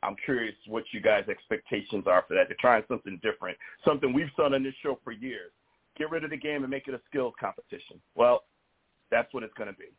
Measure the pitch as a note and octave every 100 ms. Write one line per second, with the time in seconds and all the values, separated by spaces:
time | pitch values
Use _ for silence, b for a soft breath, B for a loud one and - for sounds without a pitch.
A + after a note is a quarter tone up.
0 | - G2+ - B2+ A2+ G2+ - A2 A2 A2
1 | G2+ G#2+ G2+ G2 _ G#2+ - A2 G2+ G#2
2 | F#2+ F#2 - F#2 F2 F2+ B2 A#2 A2 A#2
3 | - F#2 A2 G#2+ F#2 F2 B B - C#3+
4 | C3+ B2+ D#3+ - D3 C3+ C3+ C3 D3+ B2+
5 | - A2 B2+ A2+ F2 _ _ _ _ -
6 | D#3 E3 D3+ D3 D3 D3 C3 C3+ C3+ B2+
7 | _ C#3+ B2 - G#2 - - F#2 - F2+
8 | _ - A#2+ A#2+ _ _ _ _ _ _
9 | _ A#2 A#2 B2+ A2 - G#2 F#2+ -